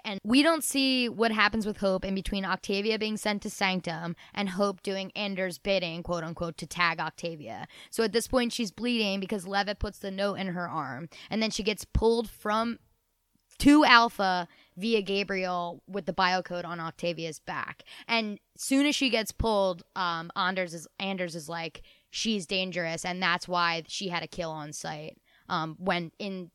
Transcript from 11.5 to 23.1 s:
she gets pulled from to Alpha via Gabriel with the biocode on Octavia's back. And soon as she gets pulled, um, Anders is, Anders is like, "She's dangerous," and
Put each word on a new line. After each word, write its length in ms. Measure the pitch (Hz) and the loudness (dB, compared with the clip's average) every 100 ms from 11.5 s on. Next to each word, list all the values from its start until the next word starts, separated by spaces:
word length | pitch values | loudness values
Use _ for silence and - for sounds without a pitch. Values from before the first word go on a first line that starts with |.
she 120 | - | -2
gets 220 | 208 208 | -2 -4
pulled 440 | - - 220 233 220 | -2 2 4 4 0
from 500 | - 214 220 233 - _ _ _ _ _ _ _ - | -6 -2 0 -2 -4 _ _ _ _ _ _ _ 4
to 260 | 277 294 | 8 10
Alpha 640 | 269 240 233 - 190 180 - - _ - | 10 10 8 2 2 2 -2 -8 _ -6
via 260 | 220 220 | 0 0
Gabriel 800 | 190 196 196 196 185 180 175 175 - | 2 -2 -2 -2 -2 -2 -4 -8 -10
with 200 | 196 190 | -8 -4
the 60 | |
biocode 500 | 175 185 185 - 175 | 2 4 4 0 -6
on 160 | 170 170 | -6 -6
Octavia's 600 | 165 - 175 165 165 151 | -8 -4 -4 -2 -6 -8
back. 420 | - 151 - - - - - | -8 -6 -6 -10 -16 -16 -4
And 320 | 233 214 202 _ - | -2 -2 -6 _ -10
soon 300 | - 269 285 | 2 4 4
as 80 | |
she 160 | - 269 | 4 2
gets 220 | 220 214 | 2 0
pulled, 500 | - 226 208 190 170 - - | 0 2 4 2 0 -6 -4
um, 340 | 175 165 170 - | -2 -2 -4 -2
Anders 360 | 185 190 180 | 0 0 -2
is, 140 | 165 - - | -6 -12 -8
Anders 360 | 196 190 175 | -4 -2 -4
is 140 | 165 147 | -6 -8
like, 340 | 170 165 - - _ _ | -8 -8 -10 -18 _ _
"She's 360 | - 220 214 170 | -4 0 0 0
dangerous," 580 | 190 185 175 165 165 | -2 -2 -2 -2 -2
and 180 | 180 | -4